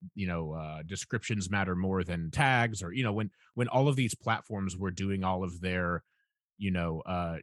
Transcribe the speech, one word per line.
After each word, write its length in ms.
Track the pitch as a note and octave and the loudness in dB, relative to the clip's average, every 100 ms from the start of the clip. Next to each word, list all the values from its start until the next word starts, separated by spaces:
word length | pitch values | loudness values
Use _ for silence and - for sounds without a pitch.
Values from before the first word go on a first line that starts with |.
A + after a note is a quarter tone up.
| F#2 | -14
you 120 | - F#2 | -4 -2
know, 260 | E2+ D#2 | -2 -2
uh, 300 | D#2+ D#2 D#2 | -4 -6 -8
descriptions 640 | E2 F#2+ - A#2 - A2 F#2 | -8 -8 -4 -4 -2 -2 0
matter 260 | G2+ F#2 F2+ | 0 2 0
more 260 | F#2+ F#2+ | 2 0
than 280 | F2 E2+ E2 | 0 -2 -2
tags 520 | A2+ C#3 B2+ A#2 G#2+ | 2 4 6 4 0
or, 100 | F2+ | -6
you 100 | A2 | -2
know, 100 | A#2+ | 0
when, 180 | G#2 G#2+ _ _ | 2 -2 _ _
when 140 | - B2 | -2 2
all 200 | B2+ C#3 | 4 4
of 80 | C3+ | 4
these 180 | A#2+ | 2
platforms 640 | - A2+ A2 - G#2 G2 F2+ | 0 -2 -2 -2 -4 -4 -2
were 140 | F#2+ | -4
doing 320 | F2+ G2 G2 | -2 -2 0
all 220 | F#2 F#2 | 0 0
of 160 | F#2+ F2 | -2 -4
their, 420 | F#2 F2+ F2 E2+ - _ _ _ _ - | -2 0 0 -2 -6 _ _ _ _ -4
you 140 | G2+ | 0
know, 300 | F2+ E2+ D#2+ | 2 0 -2
uh, 360 | - F2+ E2+ E2 | -2 -2 -2 -4